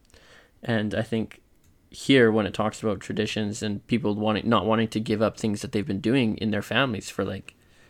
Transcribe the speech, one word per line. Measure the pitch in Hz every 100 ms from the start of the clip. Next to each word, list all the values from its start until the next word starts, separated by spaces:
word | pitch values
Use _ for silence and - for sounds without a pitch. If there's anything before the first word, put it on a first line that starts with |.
| _ - - - _ _
And | 123 113 104
I | 98
think | 113 113 107 - _ _ _ _ _
here, | - - 135 113
when | 110 98
it |
talks | - 107 -
about | 110 98
traditions | - 104 107 107 104 107
and | 107 104 -
people | 117 104
wanting, | 104 107 104 -
not | 113 95
wanting | 110 110
to | 113
give | 110 104
up | 107 -
things | 110 101
that | -
they've | 107 98
been | 98
doing | 113 135 113 95
in | 107
their | 104
families | - 113 135 98 -
for, | -
like, | 95 98 - - _ _